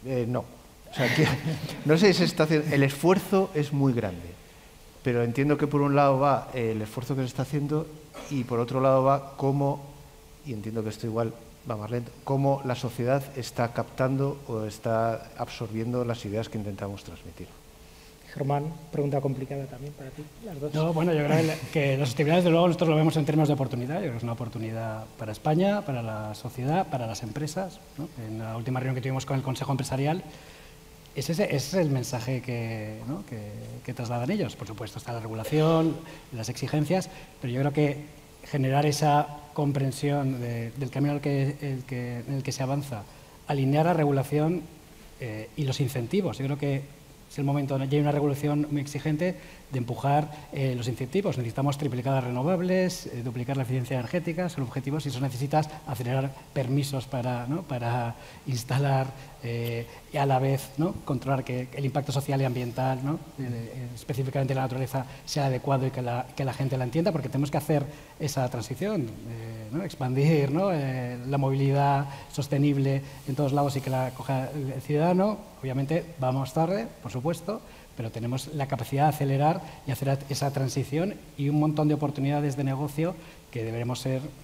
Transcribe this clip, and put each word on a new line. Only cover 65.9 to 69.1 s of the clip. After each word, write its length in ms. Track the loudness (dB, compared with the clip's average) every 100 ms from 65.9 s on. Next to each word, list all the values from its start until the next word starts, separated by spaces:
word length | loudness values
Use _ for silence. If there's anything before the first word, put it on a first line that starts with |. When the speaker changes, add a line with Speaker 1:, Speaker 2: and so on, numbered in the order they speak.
Speaker 3:
que 100 | -2
la, 260 | -2 -2 -4
que 120 | -4 -4
la 80 |
gente 240 | -2 -2 0
la 60 |
entienda, 280 | 0 0 2
porque 160 | 0 -2
tenemos 220 | 0 0
que 80 | 0
hacer 260 | 2 0 0 -10 -18 -6
esa 300 | -4 0 -2
transición, 540 | -2 -6 -4 -2 -2
eh, 640 | -4